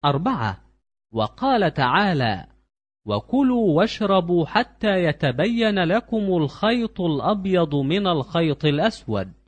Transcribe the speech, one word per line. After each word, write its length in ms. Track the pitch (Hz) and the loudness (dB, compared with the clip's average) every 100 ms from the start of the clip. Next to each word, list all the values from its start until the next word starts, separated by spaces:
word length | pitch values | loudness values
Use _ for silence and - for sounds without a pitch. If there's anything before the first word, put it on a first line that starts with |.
| 147 | 0
أربعة، 600 | 139 190 240 110 95 _ _ _ _ _ | -2 -2 -2 -4 -6 _ _ _ _ _
وقال 600 | 113 107 - 262 254 180 | -4 -4 -2 0 2 0
تعالى: 720 | 147 127 147 202 160 120 95 - _ _ _ _ _ - | 0 2 2 2 2 0 -2 -8 _ _ _ _ _ -4
"وكلوا 680 | 104 - 254 269 247 214 151 | -4 -2 0 2 2 2 2
واشربوا 680 | 220 - 208 196 175 175 160 | 0 -2 0 0 2 0 0
حتى 580 | - 247 - 220 190 | -2 -4 -4 -2 0
يتبين 800 | 170 143 147 123 185 233 220 202 | 0 0 -2 0 -2 0 0 2
لكم 340 | 170 208 - 226 | 2 0 -2 -4
الخيط 840 | 202 180 147 - 208 240 226 - | 0 0 0 0 0 0 -2 -4
الأبيض 760 | 175 143 123 208 190 185 165 143 | -2 0 0 -2 0 2 2 0
من 320 | 139 180 196 | 0 0 0
الخيط 580 | 165 127 170 165 143 151 | -2 -2 -2 0 0 0
الأسود". 680 | 143 202 - - 104 95 85 | 2 0 -2 -4 -4 -4 -12